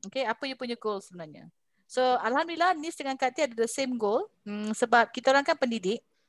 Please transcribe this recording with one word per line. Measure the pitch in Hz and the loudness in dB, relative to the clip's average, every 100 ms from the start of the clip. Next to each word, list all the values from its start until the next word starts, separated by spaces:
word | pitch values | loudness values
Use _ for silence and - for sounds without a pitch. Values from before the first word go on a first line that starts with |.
| 196 | -10
Okey, | 262 | -6
apa | 247 233 277 | -4 -4 -6
you | 262 | -8
punya | 247 233 | -8 -6
goal | 220 196 | -6 -6
sebenarnya? | - 180 156 147 170 _ _ _ _ | -8 -16 -16 -16 -20 _ _ _ _
So, | - 254 247 | 0 2 2
Alhamdulillah, | 214 269 330 330 349 330 | 2 0 0 0 0 0
Nis | 311 - | -4 -8
dengan | 277 269 | -6 -2
Kak | 262 254 | -2 0
T | |
ada | 285 | -2
the | 226 226 | 0 -2
same | - 262 247 | 0 -2 0
goal. | 208 233 427 _ 208 | 2 2 0 _ -10
Hmm, | 208 214 | -6 -4
sebab | 220 226 233 220 | 0 4 4 4
kita | - 262 269 | 2 4 4
orang | |
kan | 285 320 | 4 0
pendidik. | 254 226 185 233 - _ | 0 0 -2 -4 -6 _